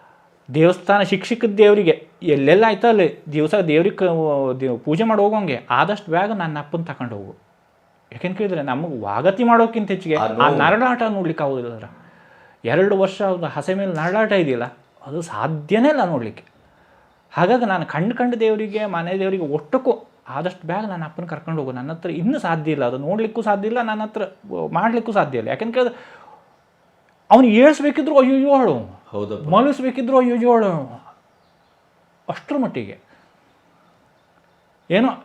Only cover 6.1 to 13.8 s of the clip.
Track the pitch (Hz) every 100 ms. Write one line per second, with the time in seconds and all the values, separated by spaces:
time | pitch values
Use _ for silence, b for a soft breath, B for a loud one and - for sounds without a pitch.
6.1 | 160 202 214 165 151 143 170 165 143 120
7.1 | 104 98 - _ _ _ _ _ _ _
8.1 | 117 180 185 208 175 139 131 170 131 101
9.1 | 104 165 196 233 233 226 226 208 190 165
10.1 | 151 110 113 147 147 151 214 254 240 226
11.1 | 202 175 156 143 131 120 113 104 - b
12.1 | b b b b b 113 151 196 196 190
13.1 | 196 196 180 156 147 143 190